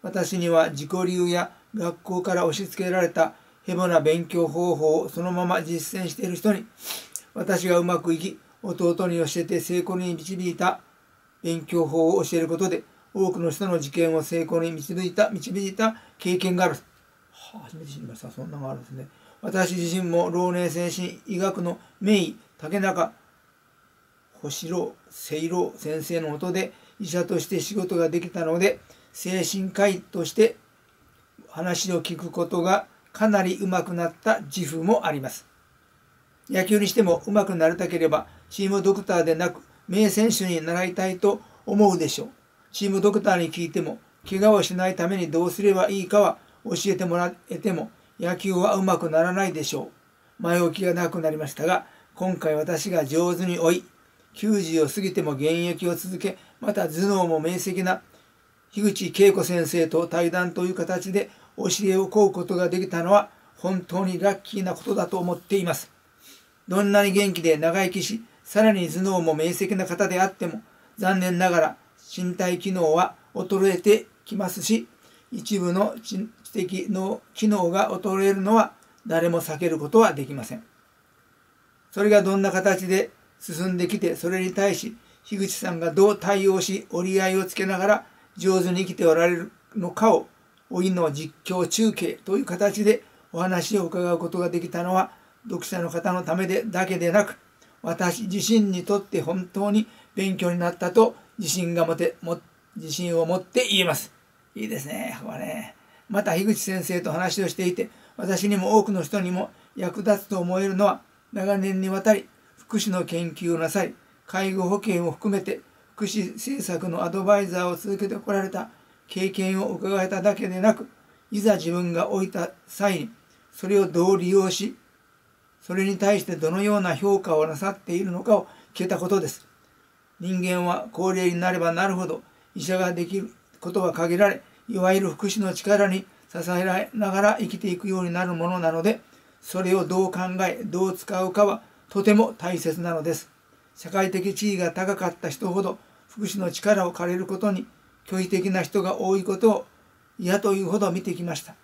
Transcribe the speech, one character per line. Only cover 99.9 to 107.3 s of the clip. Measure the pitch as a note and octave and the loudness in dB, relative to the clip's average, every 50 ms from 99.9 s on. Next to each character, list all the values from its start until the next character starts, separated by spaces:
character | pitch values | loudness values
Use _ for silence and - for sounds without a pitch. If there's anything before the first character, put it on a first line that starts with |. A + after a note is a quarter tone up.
| - - - _ _ | -10 -20 -20 _ _
勉 | - G3 G3 F#3 | -4 -2 -2 -2
強 | D3 F#3 F3 | 0 -2 -2
に | F3 F3 | 0 0
な | F3 F3 | -2 -2
っ | E3+ | -2
た | - F3+ F3+ | -2 -6 2
と | F3+ A3+ A3 A#3 - - - _ _ - | 6 6 6 6 4 -6 -20 _ _ -8
自 | G3 D3 | -6 -4
信 | C3 F#3 F3 E3+ E3+ | -2 -2 -2 0 2
が | E3+ E3 | 2 2
持 | E3 E3 | 2 2
て、 | C3+ C3 B2 - _ | 0 -2 -2 -2 _
も-、 | - E3 E3+ E3+ _ _ _ _ _ _ _ | -6 -6 -6 -6 _ _ _ _ _ _ _
自 | - D#3 D#3 | -14 -10 -8
信 | D3+ - F3+ F3 E3+ E3 | -8 -6 -4 -2 0 0
を | E3 | 0
持 | E3 F3+ | 0 -2
っ | F3+ | -4
て | F3+ - _ B3 B3+ G3+ | -4 -2 _ 0 0 2
言 | G3 F#3+ | 2 2
え | F3+ | 2
ま | E3+ D3 | 2 0
す。 | C#3+ - - _ _ _ _ _ _ _ _ _ | -4 -6 -12 _ _ _ _ _ _ _ _ _
い | - G#2+ | -10 -8
い | G#2+ | -6
で | A3 - | -6 -8
す | C#3 D3 | -8 -8
ね、 | D#3 - - - - - | -8 -8 -8 -8 -10 -12
こ | - | -12
こ | - | -12
は | - - | -10 -10
ね。 | - - - A#3 - - - _ _ _ _ _ _ _ | -8 -8 -8 -10 -12 -14 -18 _ _ _ _ _ _ _
ま | G#3 G3 | -4 -2
た、 | G#3 G#3 E3 | 0 0 0
樋 | F3 G3 A3 G#3 | 0 2 2 0
口 | G#3 | 0
先 | - G3 F#3+ F#3 - | -2 -4 -4 -4 -4
生 | - F3+ F3 | -4 -4 -4
と | - E3 | -2 -2
話 | D3+ E3+ F#3 F3+ | -4 -2 -2 -2